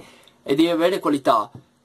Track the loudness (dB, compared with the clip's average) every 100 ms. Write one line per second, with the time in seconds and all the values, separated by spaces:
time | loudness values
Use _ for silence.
0 | -12 -20 _ _ -4 0 2 2 0 0
1 | -2 -2 2 0 0 -10 -20 _